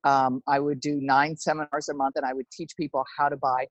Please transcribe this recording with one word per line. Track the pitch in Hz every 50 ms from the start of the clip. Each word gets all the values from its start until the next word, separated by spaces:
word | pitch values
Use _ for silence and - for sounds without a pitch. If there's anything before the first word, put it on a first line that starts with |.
| -
um, | 139 139 135 131 131 127 131 - -
I | 143 139
would | 143 147 147 131
do | - 147 147 143
nine | 135 139 135 135 143 156 160
seminars | 156 - 175 151 156 151 147 - 151 147 -
a | 147
month, | 143 135 135 135
and | 160 139
I | 131 131
would | 135 127 -
teach | - - 165 151 -
people | - 160 143 - 135 131 - -
how | - 147 143
to | 143
buy | 135 139 135 127 127 135 135